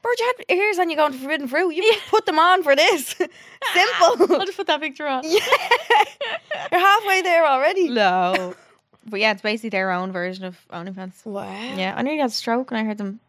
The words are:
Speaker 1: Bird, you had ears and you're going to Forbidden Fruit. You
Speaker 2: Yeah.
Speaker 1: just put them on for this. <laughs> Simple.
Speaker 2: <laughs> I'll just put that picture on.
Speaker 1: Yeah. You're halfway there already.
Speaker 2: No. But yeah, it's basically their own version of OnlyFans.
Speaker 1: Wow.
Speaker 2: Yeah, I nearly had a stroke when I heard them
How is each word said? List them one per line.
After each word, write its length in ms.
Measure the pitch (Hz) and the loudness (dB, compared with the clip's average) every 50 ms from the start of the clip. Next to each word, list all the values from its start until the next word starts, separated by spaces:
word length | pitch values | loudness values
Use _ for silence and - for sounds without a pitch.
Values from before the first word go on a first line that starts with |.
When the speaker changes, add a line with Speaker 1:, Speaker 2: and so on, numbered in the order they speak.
Speaker 1:
Bird, 140 | _ 466 494 466 | _ -2 -2 0
you 140 | 453 494 494 | 0 -2 -2
had 180 | 494 - - 359 | -4 -2 0 0
ears 220 | 349 403 427 403 349 | 2 2 0 2 0
and 100 | 370 339 | 0 0
you're 80 | 320 | 2
going 140 | 294 302 302 269 | 0 0 0 0
to 40 | 254 | -6
Forbidden 280 | 262 277 311 311 285 | -6 -6 -4 -4 -4
Fruit. 220 | 247 254 311 370 359 302 | -2 -2 0 0 0 -2
You 80 | 320 381 | 2 2
Speaker 2:
Yeah. 100 | 440 440 | 2 2
Speaker 1:
just 140 | 415 - | 2 0
put 180 | - - 440 427 | 0 0 0 2
them 140 | - 311 311 | 2 2 4
on 240 | 320 349 370 381 339 | 6 6 4 4 4
for 120 | 294 277 | 2 4
this. 340 | 269 320 392 415 311 254 - | 4 6 4 4 2 -2 -8
<laughs> 640 | - - 370 - - - - - - - 539 494 - | -4 -6 -6 -6 -6 -20 -20 -20 -18 -8 -8 -2 2
Simple. 640 | 349 381 453 508 - 349 330 494 233 - - 349 | 2 2 2 2 4 4 4 4 4 2 2 4
Speaker 2:
<laughs> 40 | 269 | 0
I'll 60 | 392 | 0
just 100 | 381 381 | -4 -6
put 80 | - 370 | -8 -2
that 160 | - 320 - | -2 -2 -2
picture 240 | 311 311 269 - 302 | -2 -8 -8 -6 -6
on. 160 | 294 269 254 269 | -4 -4 -4 -2
Speaker 1:
Yeah. 160 | 320 339 427 - 494 508 - - - - 622 640 - 466 - - - - _ 571 453 - - _ _ 302 285 277 294 | 0 0 0 2 2 0 0 2 0 0 0 2 2 2 2 2 2 -2 _ -8 -8 -8 -10 _ _ -10 -8 -6 -2
You're 100 | - 359 | 0 4
halfway 400 | 359 392 403 440 427 403 381 381 | 4 4 4 4 2 2 0 0
there 240 | 349 370 349 339 330 | 2 2 4 4 4
already. 440 | 302 269 262 277 320 381 381 359 302 | 4 2 2 2 2 2 2 0 0
Speaker 2:
No. 680 | 247 226 208 190 180 185 180 180 190 190 185 180 185 _ _ _ _ _ _ _ _ _ _ | 2 2 2 4 4 2 2 0 0 -2 -4 -6 -12 _ _ _ _ _ _ _ _ _ _
But 140 | 226 214 196 | -10 -4 0
yeah, 120 | 214 220 | 0 0
it's 100 | 208 190 | 0 0
basically 280 | - 214 214 226 226 226 | -2 -4 -4 -4 -6 -4
their 220 | 202 190 190 190 | -4 -2 -2 -2
own 200 | 180 180 185 190 | -2 -4 -4 -6
version 340 | 185 180 175 185 185 190 190 | -6 -6 -6 -6 -8 -8 -12
of 120 | 185 180 _ _ _ | -14 -14 _ _ _
OnlyFans. 540 | - 175 170 196 185 190 190 185 185 _ _ | -14 -14 -12 -12 -14 -14 -14 -16 -16 _ _
Speaker 1:
Wow. 180 | 220 202 196 202 196 190 196 220 254 208 | -12 -10 -10 -10 -10 -12 -12 -12 -10 -8
Speaker 2:
Yeah, 180 | 190 - - - | -6 -6 -6 -4
I 40 | - | -4
nearly 180 | 233 269 311 302 | -4 -4 -2 -2
had 100 | 285 247 | -2 -2
a 40 | 214 | -2
stroke 380 | - - 240 233 240 262 - | -6 -4 -4 -4 -4 -4 -4
when 80 | 247 220 | -6 -4
I 40 | 220 | -4
heard 140 | 220 208 | -4 -6
them 220 | 208 208 196 196 226 _ | -6 -8 -10 -10 -12 _